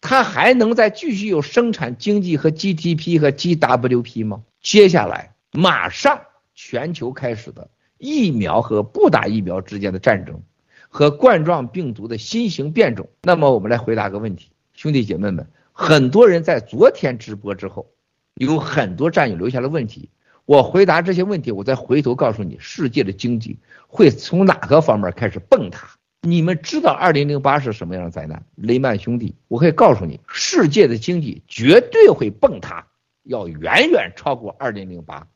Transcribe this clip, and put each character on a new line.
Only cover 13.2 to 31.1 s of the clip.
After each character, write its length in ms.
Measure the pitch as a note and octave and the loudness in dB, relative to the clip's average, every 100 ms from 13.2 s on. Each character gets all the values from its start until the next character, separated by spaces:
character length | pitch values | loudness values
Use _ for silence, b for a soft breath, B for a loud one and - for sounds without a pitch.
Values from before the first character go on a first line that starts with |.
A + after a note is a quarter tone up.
那 140 | E3+ E3+ | 0 2
么 140 | C#3+ | 4
我 80 | A#2+ | 2
们 120 | G2 | 0
来 60 | A#2+ | -4
回 180 | A#2 A2 | -2 -4
答 140 | G2+ | -4
个 100 | G2+ | -6
问 160 | A2 F2 | -8 -10
题， 160 | _ _ _ | _ _ _
兄 180 | _ D#3 | _ -2
弟 120 | C#3+ | -2
姐 140 | G#2 E2+ | -2 -4
妹 140 | G2+ | -4
们， 160 | F2 - _ _ | -6 -10 _ _
很 380 | - - D#3 C3 | -8 2 4 4
多 180 | E3+ A#3 | 6 6
人 160 | E3+ | 6
在 160 | E3 D3 | 0 -4
昨 320 | A2+ A2+ - | -4 4 4
天 260 | - D3 A#2 | 4 -6 -6
直 180 | A2 G#2 | -12 -14
播 200 | G2+ G2 | -10 -10
之 120 | G2 | -10
后， 200 | - - _ _ _ _ - | -14 -18 _ _ _ _ -6
有 240 | C3 D#3 | -2 -2
很 360 | C#3+ C#3+ A2 F2 | -2 -4 -4 -2
多 140 | D#3 | 0
战 180 | E3+ C3+ | 2 0
友 60 | E2+ | 0
留 120 | G2+ | -4
下 100 | C3 | -4
了 60 | C3 | -4
问 180 | D#3 A2 | -4 -6
题。 220 | - - _ _ _ - | -10 -20 _ _ _ 4
我 180 | C#3+ | 4
回 220 | - F3+ G3 | 4 4 4
答 160 | D#3+ | 4
这 120 | F3 | 0
些 100 | F3+ | -2
问 180 | F#3 G3 | -2 -4
题， 100 | A#2+ | -4
我 120 | G2+ | -6
再 120 | G2+ C3 | -4 -4
回 260 | - C3+ | 0 0
头 140 | D3 B2+ | 0 0
告 160 | C3+ | -2
诉 100 | A2 | -2
你， 140 | F#2 - | -8 -10
世 300 | - - C#3+ | -18 -6 -4
界 140 | C3+ | -2
的 80 | G2+ | -4
经 260 | F#2+ A#2+ A#2 | -4 -4 -4
济 180 | A2+ - b b b | -6 -14 b b b
会 220 | - E3 | 4 4
从 360 | A2 - E3+ F#3+ | 4 -4 2 2
哪 100 | E3 | 2
个 260 | - C#3+ | 2 2
方 180 | D#3 G#2+ | 4 0
面 120 | F#2 | -2
开 160 | E2+ A2 | -4 -6
始 100 | - | -6
崩 300 | - C4 G#2 | 2 2 2
塌。 200 | - - _ _ _ | -12 -20 _ _ _
你 200 | E3+ E3+ | -2 0
们 180 | E3 F3+ | 0 -4
知 200 | - D4+ | -4 0
道 100 | D#4+ | 0
二 220 | - F3+ | 2 0
零 160 | D3+ C#3+ | 2 0
零 120 | C#3+ | 0
八 180 | C3+ D3 | 0 0
是 100 | B2+ | -2
什 160 | G#2 F2 | -8 -8
么 80 | F#2 | -8
样 80 | |
的 60 | F2 | -10
灾 180 | E2 D2+ | -10 -12
难？ 160 | D#2+ - - | -14 -16 -12
雷 220 | G2+ B2 | -2 0
曼 220 | C3+ G#2 | 0 -4
兄 180 | - A#2+ | -4 -6
弟， 180 | A2 - _ | -6 -12 _
我 100 | A#2 | 0
可 120 | E3 | 0
以 20 | |
告 240 | D#3 A3 A#2 | 4 4 4
诉 80 | |
你， 160 | F2 - _ | -2 -10 _
世 400 | - - F#4 F3 | -8 -2 2 2
界 180 | E3 D3+ | 4 2
的 120 | A2+ | 2
经 240 | A2+ | -4